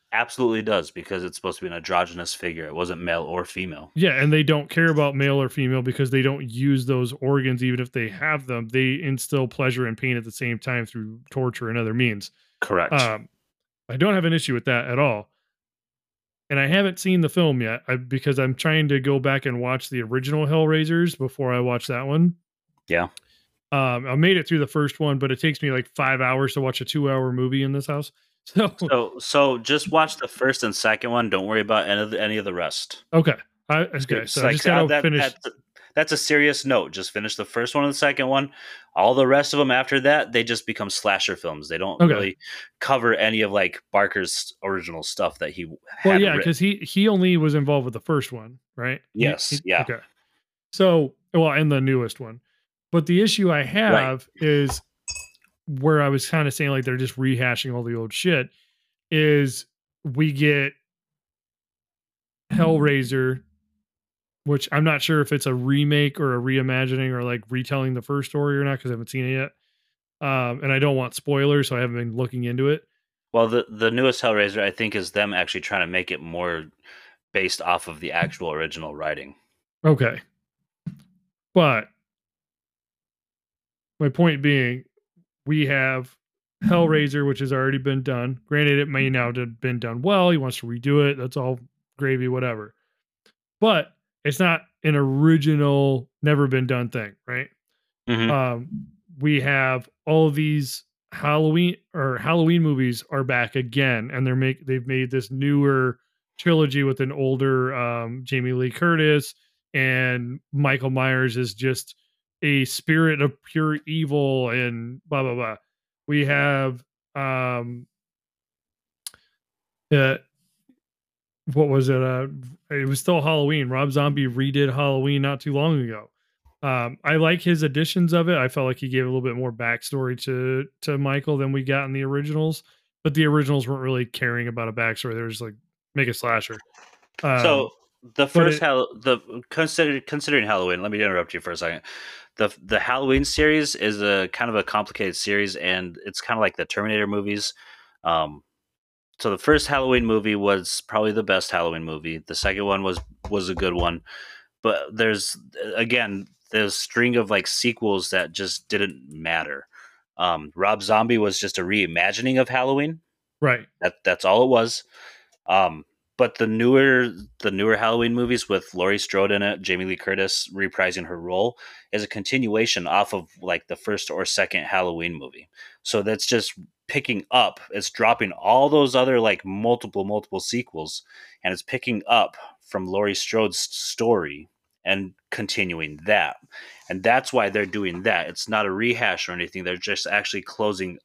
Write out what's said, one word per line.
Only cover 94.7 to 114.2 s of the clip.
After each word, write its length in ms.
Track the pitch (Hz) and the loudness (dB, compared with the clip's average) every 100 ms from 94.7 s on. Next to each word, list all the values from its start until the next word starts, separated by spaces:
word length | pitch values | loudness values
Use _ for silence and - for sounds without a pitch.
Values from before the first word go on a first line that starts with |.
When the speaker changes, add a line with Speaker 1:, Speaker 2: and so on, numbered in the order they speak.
| _ | _
Speaker 2:
an 120 | 160 | 2
original, 1120 | 147 135 135 160 160 147 147 143 139 139 131 - _ | 2 2 4 6 6 4 4 4 4 4 0 -4 _
never 260 | 147 143 139 | 2 4 4
been 200 | 131 127 | 2 0
done 220 | 127 120 | -2 -4
thing, 260 | 120 104 - - | -6 -10 -12 -10
right? 220 | 123 139 _ _ _ _ _ - | -8 -8 _ _ _ _ _ -4
Speaker 1:
Mm-hmm. 240 | 113 113 | 0 2
Speaker 2:
Um, 560 | 139 127 120 127 - - _ _ 151 | 2 0 -4 -8 -12 -14 _ _ -4
we 220 | 147 147 | 0 2
have 480 | 139 139 131 127 - _ | 2 2 2 0 -6 _
all 260 | - 160 156 | 2 4 4
these 520 | 143 151 151 135 - - _ _ | 4 0 0 -2 -8 -16 _ _
Halloween, 680 | - 147 151 156 165 175 - _ | -6 0 2 4 4 2 0 _
or 240 | 165 135 123 | -6 -4 -2
Halloween 460 | 156 170 160 170 | 0 2 4 4
movies 400 | 156 135 127 113 - | 4 2 0 -2 -6
are 120 | 135 | -4
back 320 | 131 123 120 | 0 0 0
again, 540 | 135 123 123 135 113 113 | -2 -2 0 0 0 -4
and 140 | 123 | -2
they're 100 | 131 | 0
make-, 300 | 127 131 135 | 0 0 -2
they've 220 | 135 131 123 | -4 -6 -2
made 240 | 131 127 | -4 -2
this 180 | 131 120 | -4 -4
newer 720 | 135 139 143 143 135 127 123 _ _ _ - | -2 0 2 4 2 0 -4 _ _ _ -4
trilogy 420 | 175 160 147 139 | 2 2 2 2
with 180 | 135 131 | 0 0
an 120 | 135 | -4
older, 640 | 143 131 131 135 131 127 | -2 0 0 2 2 0
um, 460 | 131 120 120 117 127 | -2 -4 -4 -6 -10
Jamie 300 | 123 131 127 | -4 -2 -2
Lee 180 | 127 127 | -2 -2
Curtis, 640 | - 170 165 151 147 - - _ _ _ | 0 2 4 4 4 0 -10 _ _ _
and 640 | 135 131 127 127 123 120 139 _ | 0 0 2 0 -2 -6 -10 _
Michael 380 | 143 143 131 135 | 0 2 0 0
Myers 480 | 131 131 131 131 117 | 0 2 2 0 0
is 160 | 120 | -4
just 420 | 101 131 127 - - _ _ _ _ | -2 -4 -4 -8 -20 _ _ _ _
a 240 | 147 139 | 0 2
spirit 560 | 127 - - 160 160 147 | 0 -2 0 4 4 2
of 200 | 143 - | 0 -2
pure 340 | - 156 156 151 | -6 -2 -2 -4
evil 640 | - 160 151 147 | -4 -4 -2 0